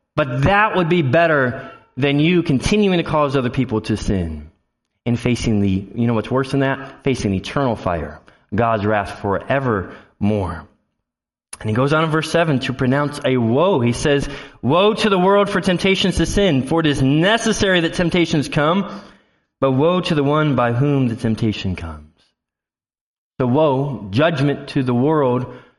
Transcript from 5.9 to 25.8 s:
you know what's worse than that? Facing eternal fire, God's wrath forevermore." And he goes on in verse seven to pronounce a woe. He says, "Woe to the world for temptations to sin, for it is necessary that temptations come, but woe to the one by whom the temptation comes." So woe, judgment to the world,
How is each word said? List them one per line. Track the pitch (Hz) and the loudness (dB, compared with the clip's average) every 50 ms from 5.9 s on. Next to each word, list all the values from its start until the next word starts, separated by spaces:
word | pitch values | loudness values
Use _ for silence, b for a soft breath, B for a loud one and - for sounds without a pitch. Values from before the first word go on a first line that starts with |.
| - | -4
you | - 117 117 | -2 0 0
know | 120 | 0
what's | 110 104 - | 0 -2 -2
worse | 123 131 135 135 | -2 -2 -2 0
than | - 139 | 0 0
that? | 135 135 135 - - - - - - | 0 0 -2 -4 -8 -12 -12 -6 -2
Facing | 139 127 - - 107 98 | -2 -2 0 0 -2 -2
eternal | 95 98 - - 143 139 127 110 | -2 -4 -4 -4 -2 -2 -2 -2
fire, | - - 92 87 80 71 71 - - b b b b b b - | -2 -2 -4 -4 -4 -6 -8 -12 -16 b b b b b b -2
God's | 95 117 117 113 107 98 | 0 0 0 0 0 0
wrath | 104 107 104 98 98 - - | 0 0 0 -2 -4 -6 -6
forevermore." | - 101 95 90 - - 127 139 135 127 110 98 87 - - - - _ _ - 101 101 107 104 95 85 82 80 80 - _ _ _ _ _ _ _ _ _ _ _ _ _ _ _ _ - - | -4 -2 -2 -2 -2 -2 -2 -2 0 -2 -2 -2 -4 -6 -12 -20 -20 _ _ -4 -2 0 0 0 -2 -4 -8 -10 -14 -18 _ _ _ _ _ _ _ _ _ _ _ _ _ _ _ _ -16 -10
And | - 110 | -6 -4
he | 110 | -2
goes | 117 131 139 156 | 0 0 0 0
on | 156 165 | 0 0
in | 160 | 0
verse | 147 160 156 - | -2 -2 -2 0
seven | - 165 170 160 143 123 | 0 0 2 2 0 -2
to | - - 127 | -2 -4 -4
pronounce | 127 131 123 127 143 147 143 143 - - | -2 0 0 0 0 -2 -4 -4 -4 -2
a | 131 131 | -2 0
woe. | 127 117 113 117 139 170 196 202 139 | 0 0 2 2 2 2 2 2 2
He | 117 120 117 | 0 0 0
says, | - - 156 143 143 135 B B B B B B B - | 0 0 0 0 0 0 B B B B B B B -2
"Woe | 117 147 175 196 214 226 | 0 2 4 4 2 2
to | - - 220 | 0 0 0
the | 202 185 | 2 2
world | 180 190 202 202 202 196 | 4 4 4 4 2 2
for | 202 185 | -2 -2
temptations | 170 190 180 170 - 190 190 185 - 185 175 | 0 0 0 2 2 2 2 2 0 0 0
to | - 165 | 0 0
sin, | - - 202 202 190 147 131 120 | 0 0 2 2 2 2 2 0
for | - 160 165 | 0 0 0
it | 160 | 2
is | 147 139 110 131 | 0 0 2 2
necessary | 131 143 156 170 196 226 233 233 233 202 - 214 196 185 175 | 2 2 2 2 2 2 0 0 0 0 0 2 2 2 2
that | 165 160 160 | 0 0 -2
temptations | - 180 165 - 180 165 160 175 156 131 - | -2 -2 0 0 0 0 2 0 0 -2 -2
come, | - 156 147 156 175 196 196 B B B B B B B B B B B B _ _ - | -2 0 0 2 2 0 -2 B B B B B B B B B B B B _ _ -2
but | 131 135 131 | 0 0 2
woe | 131 147 170 180 185 | 2 2 2 2 0
to | 170 - 175 | 0 0 0
the | 147 139 | 0 2
one | 139 147 156 151 151 135 | 2 2 2 2 2 2
by | 120 120 120 117 | 2 2 0 0
whom | 120 143 147 143 139 131 | 0 0 2 2 2 0
the | 120 110 | 0 -2
temptation | 107 - 113 110 - 117 110 101 - - 95 90 | -2 -2 -2 -2 0 0 -2 -2 -2 -4 -6 -6
comes." | - 85 82 78 76 76 76 _ _ _ _ _ _ _ _ _ _ _ _ _ _ _ _ _ _ _ _ _ _ _ _ _ - | -6 -8 -10 -12 -14 -18 -20 _ _ _ _ _ _ _ _ _ _ _ _ _ _ _ _ _ _ _ _ _ _ _ _ _ -4
So | 131 | -2
woe, | 123 123 147 156 151 131 131 143 147 135 101 104 98 | 0 2 2 2 2 2 0 -2 -4 -6 -8 -10 -4
judgment | 95 117 151 170 165 131 139 147 139 143 - - | 0 0 2 2 2 2 0 0 0 -2 -6 -4
to | - 147 135 | -2 -2 0
the | 127 123 | 0 2
world, | 120 127 151 160 151 139 127 123 123 120 B B B B B B B | 2 2 2 2 2 2 2 0 0 -2 B B B B B B B